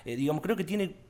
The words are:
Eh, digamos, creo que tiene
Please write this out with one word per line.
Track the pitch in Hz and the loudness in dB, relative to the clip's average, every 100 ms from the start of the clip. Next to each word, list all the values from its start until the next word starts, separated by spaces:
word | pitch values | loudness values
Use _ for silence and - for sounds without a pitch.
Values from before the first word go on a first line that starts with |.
Eh, | - 120 | -8 -2
digamos, | 139 151 | 0 2
creo | 180 214 | 2 0
que | |
tiene | 165 208 190 - - | 0 0 -2 -4 -16